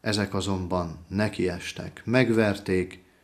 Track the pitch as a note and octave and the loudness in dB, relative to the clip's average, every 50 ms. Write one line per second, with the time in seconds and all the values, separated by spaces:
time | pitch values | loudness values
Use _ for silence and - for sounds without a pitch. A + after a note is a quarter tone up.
0 | - A2 G#2 G#2+ G2+ - - G2 F2+ G2 G2 F#2 F#2 E2+ F#2 F2+ F2 E2 D#2 D#2 | 0 0 0 0 0 0 -2 -4 -2 -2 -2 -2 -2 -2 -2 -2 -2 -4 -8 -12
1 | E2+ - F#2 G2+ G#2+ G#2 G#2 - F2+ F2+ F2 E2+ - - - - F#2 F#2+ - - | -12 -4 0 0 0 0 0 -2 -2 -2 -2 -4 -8 -10 -10 -10 -10 -12 -12 -10
2 | - A2+ A#2+ B2+ B2+ A2+ A2+ A2+ A2 G#2 G2 - - - F#2+ F#2 F2+ F#2 - - | -4 2 4 4 4 6 4 4 4 4 2 -2 -2 0 0 0 0 -2 -8 -18
3 | - _ _ _ | -20 _ _ _